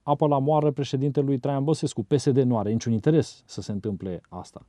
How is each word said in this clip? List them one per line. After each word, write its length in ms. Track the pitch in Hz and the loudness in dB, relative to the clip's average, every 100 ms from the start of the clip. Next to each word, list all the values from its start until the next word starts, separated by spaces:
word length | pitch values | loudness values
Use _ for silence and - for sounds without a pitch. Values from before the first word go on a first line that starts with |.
apă 240 | - 143 156 | -2 2 2
la 120 | 143 | 2
moară 320 | 135 151 147 | 2 2 2
președintelui 680 | 139 135 135 143 143 139 139 | 0 -2 -2 0 0 0 0
Traian 260 | 135 139 | -2 -2
Băsescu. 380 | 139 156 151 - | 0 0 -2 -4
P 160 | 107 143 | 0 0
S 100 | 147 | 2
D 80 | 131 | 2
nu 220 | 127 120 | 4 2
are 120 | 101 | 0
niciun 220 | 113 120 | -2 0
interes 500 | 113 147 160 - - _ | 0 2 2 0 -4 _
să 140 | - | -12
se 120 | 98 | -8
întâmple 480 | 104 107 95 95 85 - | -6 -6 -6 -6 -10 -12
asta. 380 | 90 90 - | -16 -16 -18